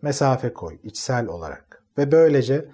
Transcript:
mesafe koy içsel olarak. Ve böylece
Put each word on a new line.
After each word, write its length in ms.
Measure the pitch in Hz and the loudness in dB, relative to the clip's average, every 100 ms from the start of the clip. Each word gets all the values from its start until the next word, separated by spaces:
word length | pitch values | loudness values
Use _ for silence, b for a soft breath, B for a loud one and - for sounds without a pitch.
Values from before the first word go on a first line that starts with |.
mesafe 500 | 147 139 139 127 120 | -6 0 0 0 -2
koy 260 | - 98 - | -8 -12 -14
içsel 440 | 110 - - 123 113 | -14 -10 -6 -4 -4
olarak. 560 | 85 80 - _ - _ - | -8 -12 -14 _ -20 _ -4
Ve 140 | 143 | 2
böylece 560 | 160 160 143 120 139 156 | 6 6 4 2 -2 -4